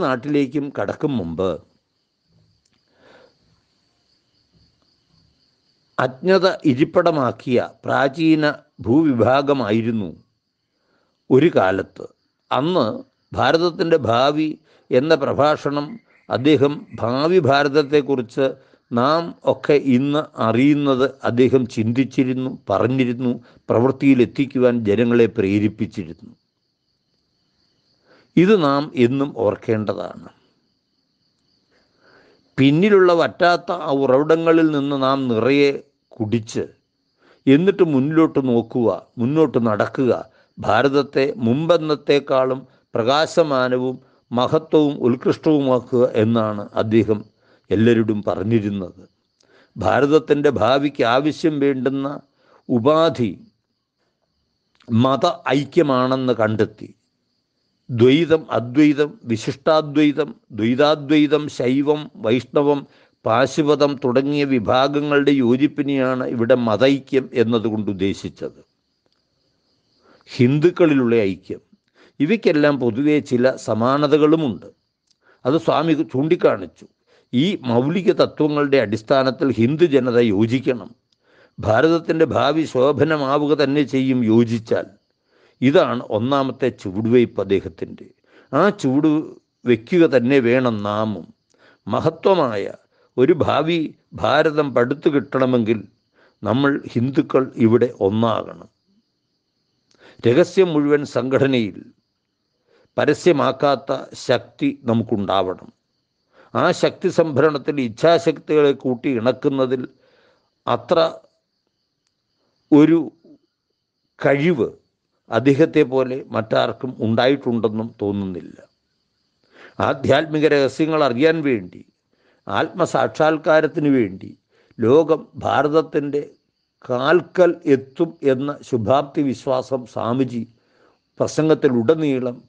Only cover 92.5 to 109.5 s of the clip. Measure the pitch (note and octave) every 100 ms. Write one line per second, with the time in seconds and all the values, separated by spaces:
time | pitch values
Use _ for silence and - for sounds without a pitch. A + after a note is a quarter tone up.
92.5 | G#2 - - _ _ _ - C#3 E3+ -
93.5 | A#2 D#3+ E3+ D3+ - _ - A2 C#3 D#3
94.5 | D3+ D3 B2 B2 C#3+ E3+ C#3+ - C3 C3
95.5 | B2 G#2+ A2+ G2 _ _ _ _ _ G2+
96.5 | A#2+ C#3 C#3+ - A#2+ B2+ C3+ C3+ C#3 C3
97.5 | - A2+ A#2 A#2 - G2 A2 A2+ G2+ F2
98.5 | E2+ F2+ _ _ _ _ _ _ _ _
99.5 | _ _ _ _ _ - - A#2 B2+ F3
100.5 | F#3+ F3+ D3+ C#3+ D3 C#3+ B2+ B2+ C3 C#3
101.5 | B2+ G#2 - - _ _ _ _ _ _
102.5 | _ _ _ _ - A#2+ C#3+ F3+ D3 B2
103.5 | B2+ C#3+ C3 - C3+ - - - A#2+ -
104.5 | _ C#3+ C#3+ A#2+ A2+ A2 G#2+ F#2+ F#2+ F#2
105.5 | F2+ - _ _ _ _ _ _ _ _
106.5 | A#2 D#3 E3+ D#3 - F#3 E3 D#3+ C#3+ D#3
107.5 | C#3+ B2+ C#3+ B2 G#2+ D#3 E3+ E3 C#3 -
108.5 | D3+ D3 C3+ C3+ A#2+ C#3+ B2 A#2 B2 D3